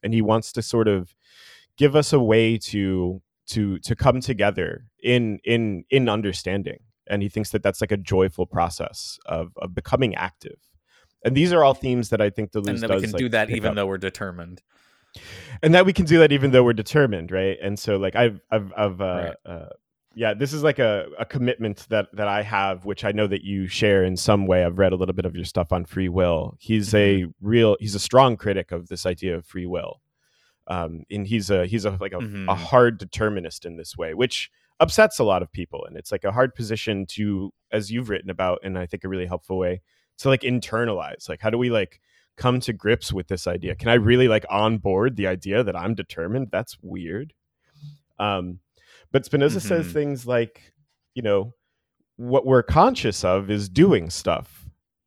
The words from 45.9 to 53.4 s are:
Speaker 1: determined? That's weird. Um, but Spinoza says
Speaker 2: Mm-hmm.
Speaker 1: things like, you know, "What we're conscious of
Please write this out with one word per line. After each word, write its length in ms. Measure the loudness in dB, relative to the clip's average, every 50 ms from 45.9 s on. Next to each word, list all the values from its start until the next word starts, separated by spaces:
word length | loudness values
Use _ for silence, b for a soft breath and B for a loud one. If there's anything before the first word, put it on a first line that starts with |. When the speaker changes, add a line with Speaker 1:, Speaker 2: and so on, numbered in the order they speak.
| -4
Speaker 1:
determined? 560 | -4 -6 -12 -8 -8 -6 -6 -4 -6 -6 -4
That's 260 | -4 -6 -6 -6 -14 _
weird. 520 | -16 -14 -12 -12 -10 -8 -8 -8 -10 -12 _ _ _ _ _ _ B B B B B B B B _ _ _ _
Um, 400 | -4 -2 -2 -4 -4 -8 -10 -14 _ _ _ b b b b b b b
but 140 | -2 -2 -2
Spinoza 360 | 0 0 2 2 2 2 0
says 240 | -2 -2 -2 -2 -2
Speaker 2:
Mm-hmm. 80 | -2 -4
Speaker 1:
things 320 | -4 -2 -2 -4 -6 -4
like, 480 | -2 0 0 0 -2 _ _ _ _ _ _ _ _ _ _ _ _ _
you 80 | -8
know, 320 | -2 0 0 0 0 -4 -12 _ _ _ _ _ _ _ _ _ _ _ _ -14
"What 280 | -6 2 2 2 4
we're 180 | 6 4 4 6
conscious 600 | 4 6 6 6 6 4 0 -2 -4 -4 0 0
of 260 | 0 2 0